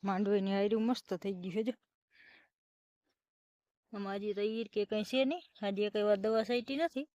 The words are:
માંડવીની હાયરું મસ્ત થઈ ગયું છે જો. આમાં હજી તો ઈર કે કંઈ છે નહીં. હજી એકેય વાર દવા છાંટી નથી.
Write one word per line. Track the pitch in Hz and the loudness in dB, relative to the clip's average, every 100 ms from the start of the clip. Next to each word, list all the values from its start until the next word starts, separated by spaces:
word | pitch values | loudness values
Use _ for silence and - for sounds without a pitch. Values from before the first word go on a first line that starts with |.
માંડવીની | 196 190 202 202 196 | -2 0 2 2 2
હાયરું | 196 202 220 220 | 2 2 2 2
મસ્ત | 254 - | 0 -2
થઈ | 185 196 | -6 -4
ગયું | 190 180 | -6 -4
છે | 180 | -2
જો. | 220 240 _ _ _ _ - - _ _ _ _ _ _ _ _ _ _ _ _ _ _ _ | -2 -4 _ _ _ _ -20 -20 _ _ _ _ _ _ _ _ _ _ _ _ _ _ _
આમાં | 208 196 196 | -8 -6 -4
હજી | 208 | -4
તો | 202 | -2
ઈર | 208 220 226 | -2 -2 -2
કે | - 202 | -2 0
કંઈ | 214 | 0
છે | 214 262 | 0 2
નહીં. | 262 349 - - | 2 0 -6 -6
હજી | 202 196 208 | -4 0 0
એકેય | 214 208 | 2 2
વાર | 208 | 4
દવા | 208 220 | 4 2
છાંટી | 220 247 233 277 | 2 -2 -2 -2
નથી. | 330 - 294 | -2 -2 -8